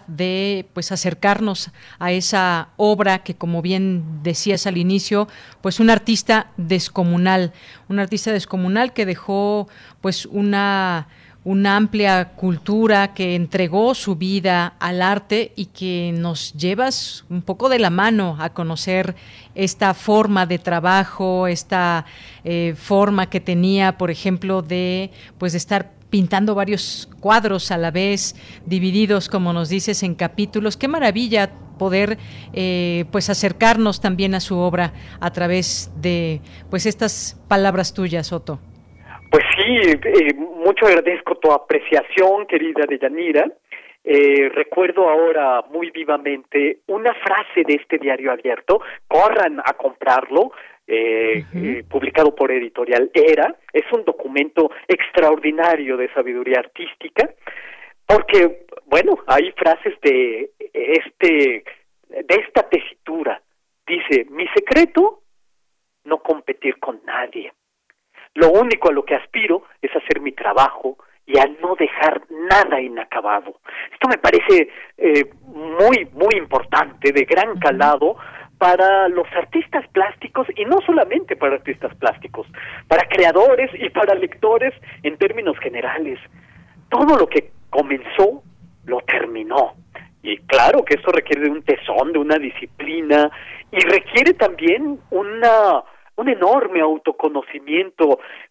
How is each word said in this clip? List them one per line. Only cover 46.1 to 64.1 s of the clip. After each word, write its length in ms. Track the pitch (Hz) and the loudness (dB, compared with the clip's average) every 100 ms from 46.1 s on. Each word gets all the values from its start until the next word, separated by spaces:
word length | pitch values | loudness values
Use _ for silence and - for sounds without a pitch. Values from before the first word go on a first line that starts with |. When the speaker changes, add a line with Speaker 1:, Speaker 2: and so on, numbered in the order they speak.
| 147 143 135 - 147 143 - - | -2 -4 -8 -4 0 0 -2 -6
Speaker 2:
una 260 | 208 240 | -2 -2
frase 500 | 226 196 190 - 180 147 | -2 -2 -2 -2 -2 0
de 80 | |
este 240 | 147 - 156 | 0 -2 -4
diario 320 | 139 127 131 | -2 -4 -4
abierto, 500 | 123 131 117 - 208 - - - | -4 -4 -4 0 0 -2 -16 -2
corran 500 | 156 208 214 170 143 | 2 4 2 0 -2
a 140 | 131 | -4
comprarlo, 800 | - 135 - 135 127 131 151 262 - - _ - | -2 -4 -2 0 0 2 0 0 -4 -20 _ -4
eh, 580 | 113 113 113 110 110 151 | -2 0 0 0 -2 -4
Speaker 1:
Ujú. 120 | 175 | -8
Speaker 2:
eh, 200 | 143 123 - | -6 -8 -6
publicado 440 | 135 135 - 220 | -6 -2 2 2
por 200 | - 131 | 2 0
Editorial 580 | 127 120 - 120 123 127 | 0 -4 -4 0 0 2
Era. 440 | - 160 156 208 - _ | 4 6 4 2 -4 _
Es 120 | - - | -4 0
un 120 | 233 | -2
documento 640 | 196 - 135 139 151 - 156 - - | -2 -4 -4 -4 -2 0 0 0 -2
extraordinario 1120 | 180 - 180 156 156 151 156 170 160 135 127 | -2 0 2 4 2 0 0 2 0 -2 -4
de 160 | 127 | -2
sabiduría 480 | 139 123 123 127 127 | -2 -4 -4 0 0
artística, 680 | 120 - - - 156 - 294 - - - - - - _ - | -2 -10 -14 -14 -14 -10 -10 -12 -18 -18 -18 -20 -20 _ 2
porque, 600 | 208 208 202 170 - - - - | 2 4 4 4 0 -18 -14 -2
bueno, 320 | 160 392 370 - | 2 2 0 2
hay 240 | 139 180 | 2 2
frases 420 | - 165 165 208 - | 0 0 2 -2 0
de 500 | 143 131 120 110 143 - 107 | 2 2 0 -2 -10 -12 -10
este, 920 | 143 123 160 - - 175 151 135 110 - - _ _ _ | -6 0 0 -2 0 2 4 2 0 -10 -20 _ _ _
de 260 | - - - - | -8 0 0 2
esta 220 | 233 - | 0 2
tesitura. 720 | - - - - 165 131 - _ _ _ _ | 0 -2 -16 -10 -6 -4 -6 _ _ _ _
Dice, 420 | - 175 - | -8 -6 -2